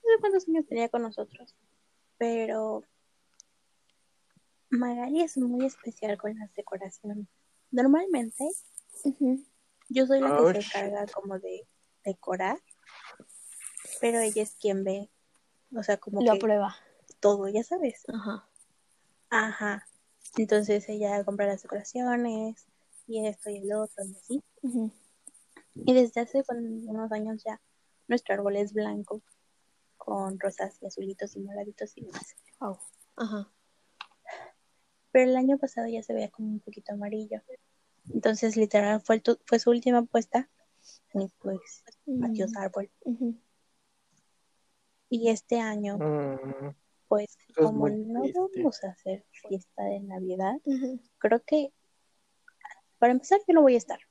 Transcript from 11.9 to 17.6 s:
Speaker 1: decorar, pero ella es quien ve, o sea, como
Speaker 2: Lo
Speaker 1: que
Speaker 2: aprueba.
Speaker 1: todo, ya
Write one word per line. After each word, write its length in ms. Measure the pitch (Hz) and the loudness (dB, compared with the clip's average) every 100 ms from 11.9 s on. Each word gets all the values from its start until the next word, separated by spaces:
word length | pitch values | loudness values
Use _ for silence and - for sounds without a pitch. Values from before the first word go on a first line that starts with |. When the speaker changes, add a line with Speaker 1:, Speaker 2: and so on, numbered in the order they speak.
| _ | _
Speaker 1:
decorar, 560 | 202 190 - 185 190 269 _ _ - - - - - - - - - - - - | -8 -8 -6 -4 -4 -4 _ _ -20 -20 -20 -20 -20 -20 -20 -18 -18 -16 -14 -2
pero 180 | 233 233 | 0 2
ella 220 | 220 214 | 0 -2
es 120 | 214 - | -4 -2
quien 240 | 208 196 | -2 0
ve, 260 | 190 196 202 _ _ _ _ _ _ 233 | -2 -4 -8 _ _ _ _ _ _ -8
o 80 | |
sea, 140 | 208 202 | -2 -2
como 220 | - 202 | -2 2
Speaker 2:
Lo 100 | 240 | 4
Speaker 1:
que 60 | 208 | 4
Speaker 2:
aprueba. 380 | 226 208 196 - _ _ _ - | 4 2 0 -6 _ _ _ 2
Speaker 1:
todo, 280 | 208 202 196 | 4 4 0
ya 140 | 214 | -2